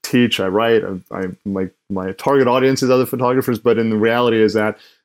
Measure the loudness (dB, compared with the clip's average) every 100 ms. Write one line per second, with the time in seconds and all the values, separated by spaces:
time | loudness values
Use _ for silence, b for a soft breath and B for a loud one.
0 | -2 2 2 0 -2 0 2 2 0 -10
1 | -10 -10 -8 -10 -8 -6 -6 _ _ -8
2 | -8 -6 0 2 2 2 2 0 2 2
3 | 0 -2 -2 0 -2 -2 0 0 0 0
4 | 0 2 2 2 2 2 -2 -4 b b